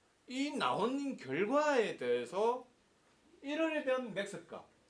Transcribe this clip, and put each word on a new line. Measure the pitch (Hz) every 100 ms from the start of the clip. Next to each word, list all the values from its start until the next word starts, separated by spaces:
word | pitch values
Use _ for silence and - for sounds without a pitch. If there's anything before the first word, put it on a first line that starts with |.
| _ _ -
이 | 254 294
나온 | 269 131 143 226 277 277 220
결과에 | 131 143 208 285 302 262 202 120
대해서 | 123 123 120 185 226 262 - _ _ _ _ _ _ -
일월에 | 277 311 320 302
대한 | 262 254 240
맥스값, | 180 196 165 - 101 - _